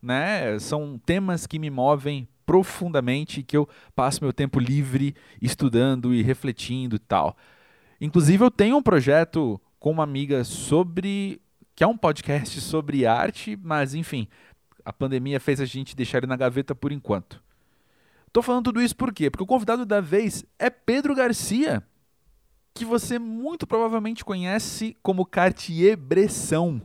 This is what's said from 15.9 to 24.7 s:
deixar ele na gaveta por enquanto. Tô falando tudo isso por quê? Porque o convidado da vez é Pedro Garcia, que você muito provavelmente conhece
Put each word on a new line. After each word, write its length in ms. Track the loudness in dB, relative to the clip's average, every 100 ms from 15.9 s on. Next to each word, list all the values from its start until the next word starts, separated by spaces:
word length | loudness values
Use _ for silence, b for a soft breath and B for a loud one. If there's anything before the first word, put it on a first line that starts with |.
| -6
deixar 220 | -4 -2
ele 80 | -2
na 100 | -2
gaveta 380 | -2 -2 -4
por 180 | -4 -6
enquanto. 500 | -6 -4 -4 -4 -18 _ _ _ _ _ _ _ _ _
Tô 80 | 0
falando 240 | 2 0
tudo 160 | 0 2
isso 160 | 0 0
por 160 | -6
quê? 180 | -2 -2
Porque 140 | -2
o 20 | 0
convidado 380 | 0 0 -2
da 160 | 0 -2
vez 420 | 0 0 0 -4 -12 -4
é 120 | -4
Pedro 440 | -2 0 2 2
Garcia, 680 | 2 2 0 -2 0 0 -2 -6 _ _ _ _ _ _ _ _
que 100 | -12
você 360 | -2 -2 0 -6
muito 480 | -6 -8 -8 -8 -4
provavelmente 580 | -2 0 -2 -4 -8
conhece 720 | -8 -6 -4 -4 -4